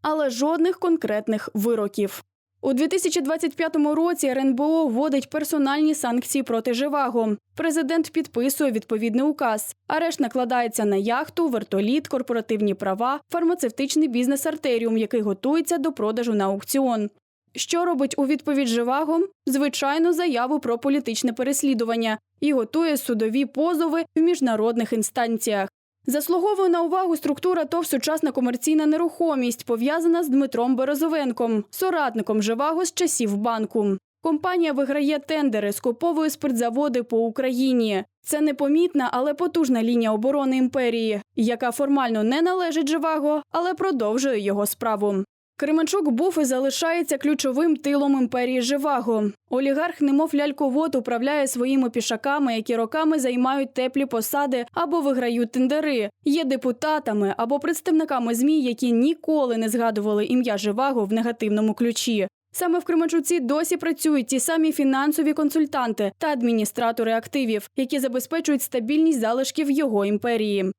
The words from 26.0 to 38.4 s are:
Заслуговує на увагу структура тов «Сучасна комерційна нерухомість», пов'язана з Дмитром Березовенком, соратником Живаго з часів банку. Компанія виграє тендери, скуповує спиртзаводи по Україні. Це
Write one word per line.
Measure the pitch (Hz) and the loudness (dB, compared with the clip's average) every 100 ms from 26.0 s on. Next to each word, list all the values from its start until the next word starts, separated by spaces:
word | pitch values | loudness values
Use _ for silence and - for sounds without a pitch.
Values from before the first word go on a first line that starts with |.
| - | -2
Заслуговує | 285 294 359 392 392 381 | -2 0 0 2 2 2
на | 339 | 2
увагу | 339 370 370 311 | 2 0 0 0
структура | - 285 359 359 311 | -2 -2 0 0 0
тов | 339 330 | -2 0
«Сучасна | 269 302 311 302 | -2 0 0 0
комерційна | 262 247 247 311 311 302 | 0 -2 -2 0 2 2
нерухомість», | 311 339 - 330 277 247 233 - | 2 0 0 0 2 -2 -4 -4
пов'язана | 226 254 320 330 339 | -2 0 2 2 2
з | 320 | 2
Дмитром | 262 269 233 240 254 | 2 2 0 0 0
Березовенком, | 262 294 320 320 269 226 233 220 208 | 0 0 0 0 -2 -2 0 0 -2
соратником | - 370 349 277 226 214 220 | -4 -2 0 0 -2 -2 0
Живаго | 208 226 285 320 349 | 0 0 0 0 -2
з | |
часів | - 349 - 220 202 | 0 -2 0 -2 0
банку. | 233 226 220 226 202 190 _ _ | -2 -2 -2 0 0 -2 _ _
Компанія | 330 302 359 359 330 | -2 0 0 0 0
виграє | 269 269 285 285 302 | 0 0 0 0 -2
тендери, | 294 311 285 214 202 | -2 0 0 0 -2
скуповує | - 254 233 339 311 311 | -2 -4 0 0 2 0
спиртзаводи | - 294 233 240 233 294 247 | -2 -2 0 0 0 0 -2
по | 240 226 | 0 0
Україні. | 233 220 262 247 262 247 220 190 208 _ - | 0 -2 -2 0 2 2 2 -2 -6 _ -6
Це | 302 | 0